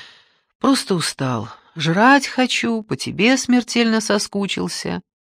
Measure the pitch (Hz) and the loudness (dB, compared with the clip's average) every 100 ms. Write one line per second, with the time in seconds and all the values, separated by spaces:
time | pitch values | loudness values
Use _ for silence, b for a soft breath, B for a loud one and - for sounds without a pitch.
0 | B B B B B _ 247 262 - 185 | B B B B B _ 0 0 0 -2
1 | - - 135 120 113 B B - 151 170 | -2 -4 -4 -4 -6 B B -4 -2 4
2 | 240 277 269 - 254 - 233 226 - 131 | 6 4 2 -2 0 0 -2 -4 -4 -6
3 | - 131 220 262 - 247 233 233 233 220 | -6 0 2 2 4 2 2 0 2 2
4 | 220 208 - 202 196 - 180 - - 180 | 2 -2 -2 -4 -4 -4 -4 -6 -6 -6
5 | - _ _ | -8 _ _